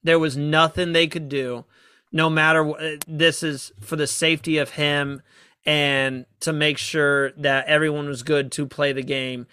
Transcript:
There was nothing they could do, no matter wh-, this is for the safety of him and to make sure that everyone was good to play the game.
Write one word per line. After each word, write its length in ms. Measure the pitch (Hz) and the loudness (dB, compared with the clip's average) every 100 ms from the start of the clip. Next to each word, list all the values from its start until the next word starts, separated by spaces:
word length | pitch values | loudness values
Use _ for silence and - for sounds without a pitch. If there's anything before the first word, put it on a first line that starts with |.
There 160 | 165 165 | 2 4
was 160 | 160 135 | 2 -2
nothing 560 | 147 156 160 180 175 | 2 4 4 2 0
they 140 | 165 165 | 2 0
could 220 | 170 147 | -2 -6
do, 360 | 139 127 120 - _ _ _ _ | -6 -4 -6 -12 _ _ _ _
no 180 | 156 160 | 0 2
matter 340 | 156 156 160 | 4 4 4
wh-, 360 | 156 151 156 151 - | 2 -2 -8 -8 -8
this 340 | 156 165 - | 2 2 2
is 280 | 160 139 - - | -4 -6 -10 -16
for 140 | - 156 | -6 -2
the 120 | 147 | -2
safety 500 | - 160 160 170 156 | 0 0 0 0 -2
of 140 | 139 | -2
him 500 | - 147 147 143 139 _ _ _ _ - | -2 0 0 -2 -6 _ _ _ _ 0
and 600 | 151 143 135 135 131 127 - | 2 2 0 0 -4 -12 -8
to 120 | - | -4
make 240 | 156 151 143 | 0 0 -2
sure 540 | - 156 143 143 139 | -4 0 2 2 0
that 340 | - 143 135 131 | -2 0 0 2
everyone 420 | 151 156 147 143 | 2 2 -2 -4
was 140 | 131 | -6
good 300 | 135 147 139 | 0 0 0
to 160 | - 135 | -6 -8
play 260 | - 143 | -2 -2
the 80 | 135 | -2
game. 460 | 127 135 131 123 120 | -4 -4 -4 -8 -12